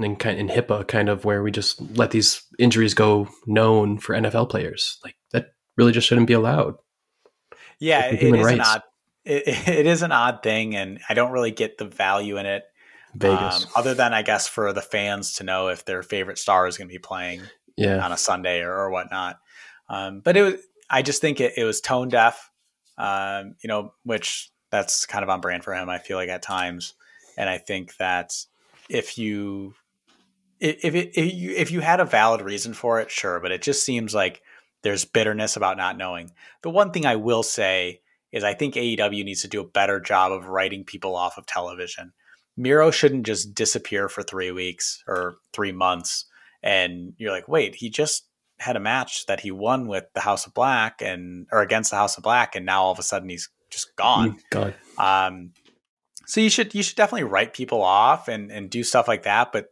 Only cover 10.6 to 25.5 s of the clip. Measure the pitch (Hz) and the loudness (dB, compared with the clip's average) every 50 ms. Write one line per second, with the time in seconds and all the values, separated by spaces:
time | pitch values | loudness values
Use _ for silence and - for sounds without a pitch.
10.6 | 110 110 104 101 98 95 95 - - - 107 113 123 123 127 127 120 113 110 - | 0 -2 -4 -4 -6 -6 -10 -14 -6 -2 2 2 2 2 2 0 0 -2 0 -2
11.6 | 113 107 - - - 98 - - 101 95 98 101 104 104 101 101 98 98 98 101 | -4 -4 -4 -8 -12 -12 -4 -2 0 2 2 0 0 -4 -6 -6 -4 -4 -4 -4
12.6 | 98 _ _ _ _ _ _ - - _ _ - - 98 98 95 92 92 92 101 | -6 _ _ _ _ _ _ -20 -20 _ _ 0 2 2 2 2 2 0 -2 -2
13.6 | - - - - 120 135 127 120 127 120 113 110 104 107 107 101 - - - - | -4 0 -2 0 0 0 2 2 2 2 2 0 0 0 0 0 0 -4 -4 -2
14.6 | 110 101 98 101 - - - 107 101 101 101 101 98 - - - 98 92 95 92 | -2 -2 -2 -4 -6 -4 -4 -4 -2 -2 -4 -4 -6 -8 -8 -8 -6 -4 -2 -2
15.6 | 95 92 90 87 - - 95 92 92 - - 98 95 92 95 - - - 98 92 | -2 -2 -4 -6 -6 -8 -8 -8 -6 -6 -6 -6 -4 -6 -8 -8 0 2 4 4
16.6 | 92 92 90 - 98 87 90 92 - - 98 92 90 90 87 87 95 - - _ | 4 2 -2 -6 -12 -16 -16 -18 -12 -10 -8 -8 -6 -8 -10 -10 -14 -20 -20 _
17.6 | _ _ _ - 104 101 98 95 92 90 87 82 - - 95 92 90 90 87 87 | _ _ _ -2 0 0 2 0 -2 -4 -4 -4 -2 -2 -2 -2 -2 -2 -2 -2
18.6 | 85 87 92 98 98 95 92 92 90 - 95 95 92 90 90 - _ _ _ - | -4 -4 -4 -4 -4 -4 -4 -6 -6 -6 -8 -8 -8 -8 -10 -14 _ _ _ -20
19.6 | - - - - _ _ - 98 98 95 98 98 101 165 180 202 202 190 - - | -20 -20 -20 -20 _ _ -8 -8 -8 -8 -10 -4 0 2 4 4 4 4 2 -4
20.6 | - _ _ _ _ _ 131 131 131 139 139 - - 156 143 139 131 120 - - | -10 _ _ _ _ _ 0 0 0 0 -2 0 0 0 0 0 0 -2 0 0
21.6 | 117 110 107 - - - 131 127 127 127 123 120 113 120 - - - _ _ _ | -2 -2 -2 -4 -2 -2 -2 -2 -2 2 4 6 6 6 4 0 -12 _ _ _
22.6 | _ _ _ _ _ _ _ - 110 101 98 98 98 98 98 98 98 101 - _ | _ _ _ _ _ _ _ -8 -4 -4 -2 -2 -4 -4 -6 -8 -8 -10 -18 _
23.6 | - 113 107 104 104 107 _ _ _ 120 113 107 - - - - - - _ _ | -8 -4 -4 -4 -4 -8 _ _ _ -4 -4 -4 -4 -6 -8 -8 -10 -14 _ _
24.6 | _ _ - 104 98 - - - - - - 104 98 95 95 90 87 95 | _ _ -2 -2 0 0 -2 -4 -4 -4 -4 -4 -2 -2 -2 -2 -2 -4